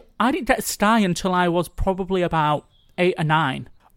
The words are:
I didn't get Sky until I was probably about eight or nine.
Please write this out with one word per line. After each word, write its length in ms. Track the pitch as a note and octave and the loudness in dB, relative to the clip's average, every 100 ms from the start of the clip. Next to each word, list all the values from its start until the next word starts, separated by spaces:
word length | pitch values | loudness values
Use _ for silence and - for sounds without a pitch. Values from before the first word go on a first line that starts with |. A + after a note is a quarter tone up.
| - - | -6 -2
I 120 | A3+ | -2
didn't 140 | E4 B3+ | 0 0
get 180 | - | -2
Sky 360 | - - G3+ A3+ | -2 -2 2 2
until 340 | F#3+ E3+ G3 | 2 0 -2
I 140 | F3+ F3+ | 0 2
was 200 | E3+ E3 | 0 -2
probably 540 | - G3 F#3 F#3 F#3+ | -2 -2 -2 -2 -2
about 460 | E3+ E3 D3+ D3 - _ _ - | 0 0 0 -2 -6 _ _ -2
eight 160 | F3+ - | 0 0
or 60 | |
nine. 440 | D#3 D#3 C#3+ C#3 A#2+ - _ | 2 2 2 -4 -12 -20 _